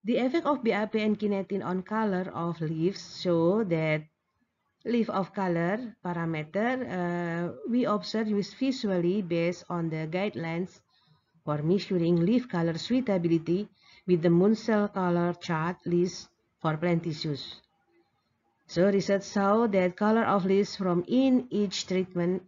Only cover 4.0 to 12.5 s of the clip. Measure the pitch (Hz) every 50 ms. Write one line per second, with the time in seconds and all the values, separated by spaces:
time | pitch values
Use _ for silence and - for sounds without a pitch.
4 | 156 _ _ _ _ _ _ _ _ _ _ _ _ _ _ _ _ 240 233 240
5 | 214 - - 196 185 - - 208 190 180 170 170 170 170 202 233 254 220 - _
6 | - 180 170 170 170 165 165 156 151 156 - 196 220 240 262 262 247 - 180 180
7 | 175 175 175 175 175 170 165 170 175 170 113 - - - 226 247 - - 208 208
8 | - - - 220 220 214 208 202 202 - - - 262 269 254 262 - 202 190 180
9 | 170 175 190 214 190 165 175 165 170 175 180 - - _ 180 170 165 165 160 156
10 | 160 156 165 185 196 214 - - 165 165 165 170 190 175 - - _ _ _ _
11 | _ _ _ _ _ _ _ _ _ 151 151 147 147 160 185 196 - - 196 175
12 | 170 165 175 170 170 185 240 254 247 -